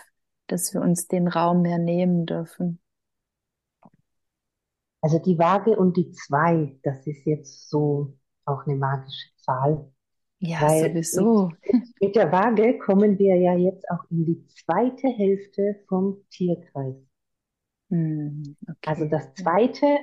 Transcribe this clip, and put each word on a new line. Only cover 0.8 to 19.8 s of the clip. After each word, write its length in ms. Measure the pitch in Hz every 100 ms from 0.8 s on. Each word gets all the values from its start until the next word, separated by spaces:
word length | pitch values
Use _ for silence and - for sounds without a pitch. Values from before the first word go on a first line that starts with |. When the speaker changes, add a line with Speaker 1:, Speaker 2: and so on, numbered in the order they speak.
Speaker 1:
uns 260 | 180 175 -
den 200 | 185 175
Raum 320 | 170 170 175
mehr 160 | 170 170
nehmen 480 | 170 175 180 175 165
dürfen. 540 | 165 165 - 180 170 _ _ _ _ _ _ _ _ _ _ - _ _ _ _ _ _ _ _ _ _ _
Speaker 2:
Also 180 | 156 165
die 180 | 185 165
Waage 400 | 170 196 214 202
und 200 | 185 175
die 140 | 135
zwei, 680 | - - 143 170 165 139 -
das 220 | 147 135 151
ist 180 | 147 156
jetzt 440 | 151 - - -
so 480 | 151 147 143 139 - _ _ -
auch 200 | 139 151
eine 100 | 139
magische 540 | 135 139 - - - _
Zahl. 540 | - 127 143 156 - _ _ _ _ -
Speaker 1:
Ja, 200 | 165 160
Speaker 2:
Weil 100 | 151
Speaker 1:
sowieso. 840 | 156 165 165 165 180 214 220 180 -
Speaker 2:
mit, 380 | - 254 - -
mit 140 | 196 220
der 160 | 160
Waage 480 | 185 226 208 220 233
kommen 400 | - 196 208 190
wir 160 | 196 180
ja 180 | 180 180
jetzt 340 | 180 190 -
auch 140 | 170 -
in 140 | 170 165
die 200 | 165 -
zweite 600 | _ - 175 254 254 269
Hälfte 760 | 233 196 196 - - 202 202 -
vom 280 | 185 196 196 _
Tierkreis. 640 | - 180 165 - 143 135 135 _ _ _ _ _ _ _ _ -
Speaker 1:
Hm, 680 | 175 160 151 147 147 143 147 -
okay. 220 | 156 -
Speaker 2:
Also 140 | 156 156
das 280 | 156 - -
Speaker 1:
Ja. 60 |
Speaker 2:
zweite 420 | 185 190 254 -